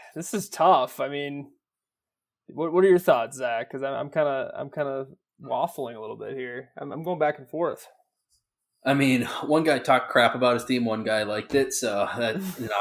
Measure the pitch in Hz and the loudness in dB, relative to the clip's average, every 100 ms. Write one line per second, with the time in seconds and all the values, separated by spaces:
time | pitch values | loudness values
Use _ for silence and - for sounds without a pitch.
0 | - 156 170 208 - - 170 151 127 - | -16 -12 -6 -6 -6 4 6 6 4 -4
1 | 135 143 143 143 143 _ _ _ _ _ | -6 -4 -6 -8 -12 _ _ _ _ _
2 | _ _ _ _ _ 139 165 175 190 175 | _ _ _ _ _ -6 0 4 6 6
3 | 180 127 113 131 123 117 123 135 135 127 | 6 2 2 -4 -2 -2 -4 -6 -4 -4
4 | 131 160 147 135 - - 139 156 139 135 | -4 0 0 0 -4 -8 -10 -6 -6 -6
5 | 135 - _ _ 127 123 170 - 120 113 | -10 -16 _ _ -6 -4 -4 -6 -10 -8
6 | 110 110 107 131 127 123 131 - 139 143 | -12 -10 -10 -8 -10 -10 -14 -14 -12 -8
7 | 160 170 151 151 127 160 165 - - _ | -6 -2 -2 -2 -10 -4 -4 -4 -16 _
8 | _ _ _ _ _ _ _ _ 131 139 | _ _ _ _ _ _ _ _ 0 4
9 | 135 127 113 - 143 156 156 135 147 127 | 4 2 0 -6 0 2 4 2 4 2
10 | - 131 117 123 123 117 - 123 117 110 | 4 4 4 4 2 2 0 0 0 -2
11 | 107 110 107 107 - 139 127 - 117 101 | 0 0 0 -4 0 0 0 -2 -2 0
12 | 95 120 113 143 190 147 113 101 | -2 -2 -2 -2 -6 -8 -4 -2